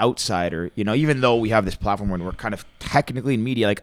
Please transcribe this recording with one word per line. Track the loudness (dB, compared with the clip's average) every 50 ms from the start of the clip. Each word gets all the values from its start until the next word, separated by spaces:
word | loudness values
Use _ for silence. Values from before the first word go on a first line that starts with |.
outsider, | 2 2 2 0 -2 -2 -2 0 0 0 -2 -4 -6 -6 -4
you | -4 -2
know, | 0 2
even | 2 2 2 2 4
though | 4 4 4
we | 4 2 2
have | 2 2 2
this | 2 -2
platform | -4 -2 -2 -2 -2 -2 -2
where | -4 -4
we're | -4 -6 -8
kind | -6 -6 -6 -6
of | -6 -8 -14 -18 -14
technically | -6 0 0 0 2 0 -2 -4 -2 -2 0
in | 0 0
media, | 0 0 2 2
like, | 2 2 2